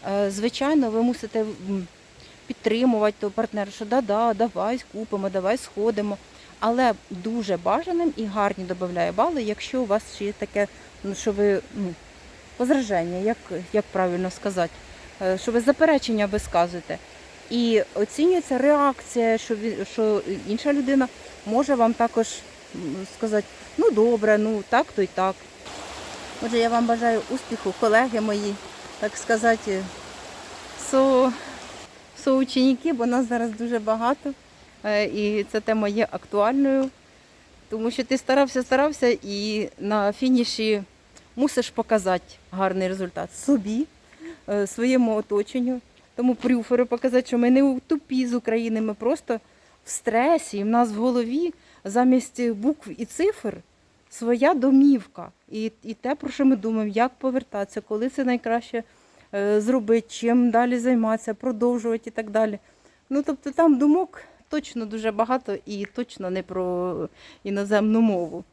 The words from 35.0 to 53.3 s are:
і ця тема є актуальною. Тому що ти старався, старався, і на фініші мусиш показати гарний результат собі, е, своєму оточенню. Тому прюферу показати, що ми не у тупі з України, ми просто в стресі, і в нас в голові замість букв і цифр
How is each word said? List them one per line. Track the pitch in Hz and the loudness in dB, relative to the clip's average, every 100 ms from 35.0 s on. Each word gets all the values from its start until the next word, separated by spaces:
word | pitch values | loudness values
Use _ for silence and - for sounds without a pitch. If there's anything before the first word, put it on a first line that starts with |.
| 208 | 0
і | 202 208 208 | 0 0 0
ця | 208 220 | -2 -4
тема | 214 220 208 | 0 0 0
є | 208 226 | 0 -2
актуальною. | 180 - 208 208 269 277 269 269 - - - _ - - - - | -4 -4 2 2 4 2 2 0 -6 -20 -20 _ -20 -20 -20 -10
Тому | 220 226 | -4 -4
що | 240 | -4
ти | 247 262 | -2 -2
старався, | - 269 269 254 | 2 2 2 0
старався, | 247 262 294 294 247 - | 0 2 2 2 0 0
і | 202 202 208 214 208 - | -4 -4 -2 -2 -4 -6
на | 202 214 202 | -2 2 0
фініші | 208 262 254 233 - 220 208 196 _ _ - _ 233 | 0 2 4 2 0 0 0 -4 _ _ -20 _ -2
мусиш | 277 - 240 | 0 0 -2
показати | - - 220 185 180 - - _ | -6 0 0 2 -2 -4 -20 _
гарний | 190 190 185 185 | -2 -2 0 -2
результат | 190 180 175 160 - | -4 -6 -8 -10 -6
собі, | - 277 196 226 311 _ _ - 320 330 - | 0 2 2 -4 -4 _ _ -20 -18 -16 -4
е, | 208 196 | -2 -2
своєму | - 240 262 233 214 | 0 2 4 4 0
оточенню. | - 202 214 262 247 254 _ _ _ - | 0 -2 -2 -2 -2 -4 _ _ _ 0
Тому | 247 247 | 0 2
прюферу | 247 247 220 240 240 | 2 0 2 2 2
показати, | 240 262 247 247 | 0 2 2 2
що | 247 | 2
ми | 240 | 4
не | 254 | 6
у | 277 262 | 4 2
тупі | _ 311 - 254 247 | _ -4 -2 -2 0
з | |
України, | 240 233 226 233 220 | -2 0 -2 0 -2
ми | 220 | -2
просто | 208 233 302 - 226 _ _ _ _ - | -2 -2 -2 -2 -6 _ _ _ _ -12
в | |
стресі, | - - 226 269 330 - 202 | -6 0 2 4 2 0 -4
і | |
в | 208 | 2
нас | 233 240 | 2 2
в | 208 | 2
голові | 247 247 233 277 349 - _ _ | 0 0 -2 -2 -4 -6 _ _
замість | 196 214 254 254 - - 240 | -2 2 4 4 2 -4 -2
букв | 208 240 302 208 - | 0 -2 -2 -8 -10
і | 226 | -10
цифр | - 370 | -2 -2